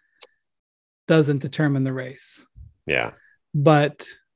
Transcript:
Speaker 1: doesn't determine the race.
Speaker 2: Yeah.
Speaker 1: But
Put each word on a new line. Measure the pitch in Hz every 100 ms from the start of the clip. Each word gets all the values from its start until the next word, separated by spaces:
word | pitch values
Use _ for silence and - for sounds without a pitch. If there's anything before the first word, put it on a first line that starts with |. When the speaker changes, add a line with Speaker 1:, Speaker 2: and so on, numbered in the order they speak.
| _ _ - _ _ _ _ _ _ _ -
Speaker 1:
doesn't | 160 143 139
determine | 135 - 151 139
the | 131
race. | 131 127 - - - - - - _ -
Speaker 2:
Yeah. | 65 58 - _ _ _
Speaker 1:
But | 147 143 151 147 - - - _